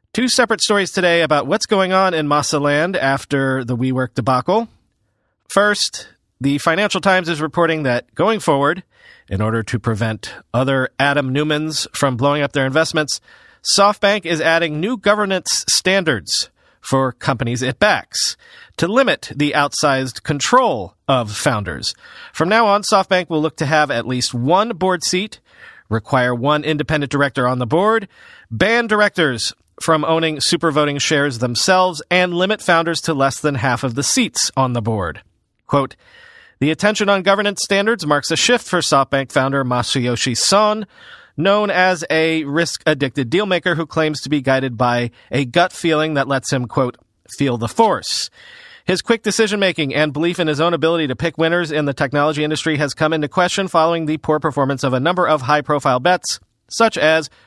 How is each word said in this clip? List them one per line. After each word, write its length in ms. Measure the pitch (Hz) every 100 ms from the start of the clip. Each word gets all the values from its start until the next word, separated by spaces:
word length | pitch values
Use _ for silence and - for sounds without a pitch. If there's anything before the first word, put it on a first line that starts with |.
| _
Two 160 | - 254
separate 340 | - 240 214
stories 300 | - 202 185
today 300 | - 185 170
about 260 | 160 151 131
what's 180 | 202 -
going 280 | 202 190
on 200 | 190 190
in 140 | 165 147
Masa 320 | 147 139 151
land 380 | 143 147 170 190
after 680 | 135 135 - 139 135 131
the 140 | 123 123
WeWork 360 | 131 131 127
debacle. 540 | - 113 127 127 208 233 _ _ _ _ _ _ _ -
First, 640 | - 208 208 - - - _ _ -
the 160 | 135 143
Financial 420 | - 165 208 196
Times 300 | 196 185 165
is 100 | 156
reporting 440 | 156 - 165 160
that 300 | 139 120 -
going 280 | - 185 220
forward, 420 | - 139 143 180 - _ - - -
in 120 | 95
order 220 | 110 113
to 160 | 107 113
prevent 540 | - 107 113 110 - - -
other 360 | 120 131 135 131 -
Adam 340 | 139 143 135
Neumanns 540 | 131 151 151 156 147 -
from 240 | - 143 123
blowing 260 | 143 147
up 80 | 143
their 140 | 147 131
investments, 560 | 139 160 165 147 - - - - _ - -
SoftBank 480 | 202 208 202 208 165
is 160 | 165
adding 400 | 156 165 165 151
new 160 | 190 240
governance 680 | 202 208 202 190 - - -
standards 800 | - - 196 165 117 78 - - _ _ _
for 320 | - 135 135
companies 480 | - - 127 117 120
it 180 | 127 127
backs 560 | 208 151 - - - - - - - -
to 100 | 170
limit 460 | 233 262 - -
the 200 | - 147 151
outsized 680 | 143 - 151 135 131 -
control 720 | - 143 - 247 247 127 87 - -
of 240 | 135 107
founders. 640 | 107 151 113 98 73 - - - - -
From 160 | - 165
now 180 | 220 226
on, 160 | 202
SoftBank 460 | 202 208 190 185 170
will 120 | 160
look 140 | 156 -
to 80 | 143
have 240 | 156 147
at 160 | 120 117
least 280 | 127 117
one 380 | 120 123 180 226
board 340 | 185 185 180 -
seat, 340 | 180 214 - _ - - - -
require 480 | 110 - 135 123 123
one 300 | 131 151 151
independent 440 | 151 147 156 139
director 380 | 143 143 139 123
on 120 | 127
the 60 | 120
board, 440 | 156 208 226 202 _ - - -
ban 360 | 110 190 233 233
directors 640 | 208 208 - 156 120 - - _ -
from 220 | - 160
owning 380 | 151 165 160 151
super 280 | - 165 165
voting 280 | 143 147 143
shares 420 | - 151 143 117
themselves, 640 | 123 117 - 185 185 156 -
and 220 | 180 180
limit 280 | 175 185 214
founders 380 | - 170 165 160
to 120 | -
less 260 | 147 135 -
than 160 | 151 139
half 300 | 135 120 131
of 100 | 117
the 80 |
seats 480 | 143 - 220 - - -
on 160 | 131
the 80 | 120
board. 400 | 107 110 87 71 - _ _ _ -
Quote, 300 | - 135 - _ - - - - _
"The 120 | 151
attention 380 | 160 208 214 202
on 140 | 196
governance 360 | 185 196 208 196
standards 440 | - 196 208 233 156
marks 260 | 147 -
a 60 | 160
shift 280 | - 240 -
for 140 | 180
SoftBank 540 | 147 143 135 139 135
founder 320 | - 131 139 127
Masayoshi 720 | 123 117 139 120 120 - 117
Son, 480 | - 196 214 214 208 _ - - - -
known 340 | 180 208 208
as 360 | 180 185 180 -
a 360 | 160 160 160 143
risk-addicted 840 | 147 165 - - 151 139 - 123
dealmaker 460 | 170 208 180 180 160
who 100 | 160
claims 360 | - 156 151
to 80 | -
be 100 | 147
guided 380 | 131 131 131 113
by 340 | 123 120 120 - -
a 140 | 131
gut 300 | 131 165 180
feeling 400 | - 170 156 156
that 160 | 147 135
lets 240 | 135 -
him," 140 | 135 120
quote, 280 | - 131 - _ _ _ -
feel 200 | 139 120
the 100 | 113
force. 640 | - 220 135 - - - - - - - - -
His 160 | 180
quick 220 | - 226
decision-making 680 | - - 220 208 190 170 -
and 200 | 135 151
belief 260 | 139 170 180
in 80 | 160
his 140 | 143
own 120 | 165
ability 340 | 165 160 170 151
to 100 | 127
pick 200 | 170 151
winners 320 | 165 175 160
in 140 | 151
the 100 | 143
technology 520 | 135 139 143 147 147 151
industry 320 | 151 165 151
has 160 | 147
come 180 | - 156
into 160 | 160 147
question 400 | - 180 - 190
following 380 | 170 160 170 156
the 120 | 151
poor 220 | - 151
performance 460 | 156 143 190 139 139
of 80 |
a 80 | 127
number 260 | 143 180 180
of 140 | 151
high-profile 580 | 127 151 139 147 139 127
bets, 400 | 135 180 - - _ _ _
such 280 | - 226 -
as 320 | 156 160 156 _